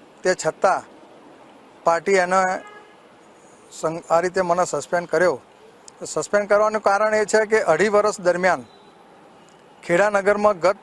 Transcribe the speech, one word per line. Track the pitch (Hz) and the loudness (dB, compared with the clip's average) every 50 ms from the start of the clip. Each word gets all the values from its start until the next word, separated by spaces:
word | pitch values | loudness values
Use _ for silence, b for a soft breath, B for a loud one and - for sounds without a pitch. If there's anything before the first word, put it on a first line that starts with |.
| - - - - - | -20 -20 -16 -6 -4
તે | 180 185 | -2 -2
છતાં | - - 160 - - - 196 170 139 - - - - - - - - - - - - - - - - - - - - - | -2 -2 -6 -4 0 0 0 0 -2 -4 -10 -18 -20 -20 -20 -20 -20 -20 -20 -20 -20 -20 -20 -20 -20 -20 -20 -20 -6 -2
પાર્ટી | 170 165 170 160 196 196 190 180 | 0 0 0 0 0 0 2 2
એને | 180 185 190 185 185 185 - - - - - - - - - - - - - - - - - - - - - - - - | 2 0 0 0 0 -2 -6 -10 -14 -20 -20 -20 -20 -20 -20 -20 -20 -20 -20 -20 -20 -20 -20 -20 -20 -20 -20 -20 -20 -12
સં-, | - - 160 160 170 160 - | -8 -6 -6 -6 -8 -4 -2
આ | 165 170 | 0 0
રીતે | 170 185 175 190 190 | 0 0 -2 -2 -2
મને | 175 170 180 180 | 0 0 0 -2
સસ્પેન્ડ | - - 147 135 - - 175 170 160 - | -2 -4 -6 -6 -4 -4 -4 -4 -2 0
કર્યો. | 160 180 180 143 120 - - - - - - - - - - - - - | 0 2 2 0 -2 -8 -16 -20 -20 -20 -20 -20 -20 -20 -20 -20 -18 -16
સસ્પેન્ડ | - - 160 147 - - 208 208 196 | -10 -8 -8 -6 -2 -2 -2 0 0
કરવાનું | 214 208 214 214 214 220 208 208 | 2 2 2 0 0 0 0 0
કારણ | 196 202 214 214 214 | 0 2 0 0 0
એ | 214 214 | 0 0
છે | - - 214 220 | 0 2 0 2
કે | 208 220 220 196 185 160 | 2 0 0 2 2 2
અઢી | 156 190 220 | 2 2 2
વર્ષ | 202 208 208 214 196 - 180 | 2 2 2 0 -2 -2 0
દરમિયાન | 175 175 175 180 185 170 139 120 - - - - - - - - - - - - - - - - - - - - - - - - | 0 0 2 2 0 0 -2 -4 -10 -20 -20 -20 -20 -20 -20 -20 -20 -20 -20 -20 -20 -20 -20 -20 -20 -20 -20 -20 -20 -20 -14 -4
ખેડાનગરમાં | - 170 175 202 214 208 196 190 196 208 208 208 208 208 170 | 0 2 2 2 2 0 0 2 0 2 2 2 2 2 2
ગત | 156 180 208 208 | 0 0 0 0